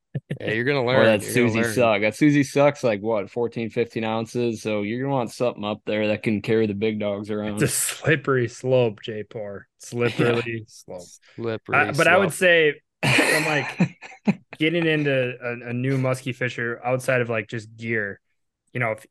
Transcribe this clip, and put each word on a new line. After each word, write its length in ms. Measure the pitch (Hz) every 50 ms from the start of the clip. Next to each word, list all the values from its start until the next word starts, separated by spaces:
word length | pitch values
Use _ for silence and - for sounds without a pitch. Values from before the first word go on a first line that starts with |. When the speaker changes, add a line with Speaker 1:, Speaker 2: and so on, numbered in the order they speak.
| _ _ - 143 - - 151 -
Speaker 1:
Yeah, 120 | 110 107
you're 140 | 107 113 120
gonna 200 | 135 147 143 123
Speaker 2:
<laughs> 60 | 120
Or 140 | 127 131 113
Speaker 1:
learn. 0 |
Speaker 2:
that 180 | 113 110 101 95
Speaker 1:
You're 100 | - 107
gonna 180 | 127 120 117
Speaker 2:
Susie 20 | 110
Speaker 1:
learn. 340 | 117 117 117 110 117 120 113
Speaker 2:
Suck. 140 | 107 101
That 140 | 104 107 110
Susie 280 | - 156 151 143 147 139
Suck's, 400 | - - 139 139 147 139 - -
like, 180 | 123 107 101
what, 280 | 101 110 113 104 95 98
fourteen, 380 | - 123 120 113 117 120 113 110
fifteen 340 | - 123 117 117 - 123 113
ounces? 580 | 110 110 113 117 113 - 120 120 120 113 110
So 220 | - 113 107 104 104
you're 180 | 101 110 123
gonna 120 | 131 139 139
want 180 | 131 120 107
something 320 | - - 127 120 - - 104
up 180 | 104 107 107 _
there 220 | - 107 107 107 107
that 140 | 107 101 -
can 180 | 120 107 101
carry 260 | - - 110 110 113 104
the 80 | 101
big 240 | 101 107 110 110 107
dogs 320 | 104 104 101 101 101 98
around. 320 | 107 104 104 107 104 104 107
Speaker 3:
It's 0 |
a 40 | -
slippery 800 | - - - - - - - - 165 147 131 143 135 127 120 107
slope, 540 | - - - 127 131 127 123 113 101 -
Jay 220 | - - 110 107 101
Poor. 440 | - - 117 104 101 101 98 - _ _ _
Slippery 840 | - - 120 120 120 120 - - - 120 117 117 117 117 117 113 110
Speaker 2:
<laughs> 20 | -
Speaker 3:
slope. 420 | - - - - 92 90 87 - - - _ _ _
Speaker 1:
Slippery 560 | - 113 117 113 107 - - 120 139 147 -
Speaker 3:
Uh, 0 | -
but 140 | 143 165 165
I 100 | 175 185
would 140 | 196 170
Speaker 1:
slope. 20 | -
Speaker 3:
say 480 | - 190 180 170 165 160 151 143 - _ _ _ _ - 143 127 - - -
from, 160 | 170 156 156
like, 340 | 156 151 147 127 - - - 180 139 - _ - - - - -
Speaker 2:
<laughs> 340 | - - - - _ - -
Speaker 3:
getting 260 | 156 160 165 175 165
into 500 | 160 156 151 147 147 135 131 127 123 127 -
a, 280 | 120 120 120 120 120 120
a 40 | 120
new 240 | 123 127 135 139 135
musky 360 | 127 131 127 127 - 131 123
fisher 460 | - 131 123 - - 120 117 117 - -
outside 380 | 123 131 123 127 - 131 123
of, 80 | 120 113
like, 180 | 117 110 107 -
just 280 | - 117 107 110 113
gear, 440 | 113 117 113 117 110 104 101 95 - _ _ _ _ _ _ _ _ _ _ -
you 60 | 127
know, 120 | 123 113
if, 140 | 110 - - -